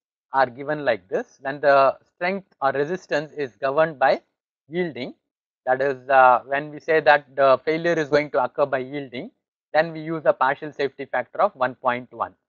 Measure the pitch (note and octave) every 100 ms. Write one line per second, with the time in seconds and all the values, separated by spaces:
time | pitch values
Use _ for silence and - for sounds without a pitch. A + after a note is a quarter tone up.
0 | _ _ _ C3+ B2+ A#2+ C#3 D3+ C#3 G#2+
1 | F#2 E3 E3+ _ C3+ C#3+ C#3+ C#3 C3+ -
2 | _ - F3 G3 - - C3+ C#3 D3 F#3
3 | - D3+ D3+ C#3+ C3 - C#3 C#3+ D#3+ C3+
4 | - F4 - _ _ _ - E3 F3 A#2+
5 | D3+ - _ _ _ _ B2+ C3 C#3 C3
6 | B2+ C3+ B2+ A#2+ A#2+ C#3 D3+ D3 - D#3+
7 | D3+ D3 C3+ C3+ C3+ B2+ - D#3+ E3+ D#3+
8 | C#3+ C#3+ D3 C#3 B2+ - C#3 C3+ B2+ C#3+
9 | C3+ A#2+ G#3 _ _ _ _ D3+ E3+ D#3+
10 | D#3 E3 D#3 D3 C3+ C#3 D3+ C#3 C#3 -
11 | C3 B2+ A#2+ C#3+ F#3+ B2+ B2+ B2 B2+ B2
12 | B2 F#2 F#2 -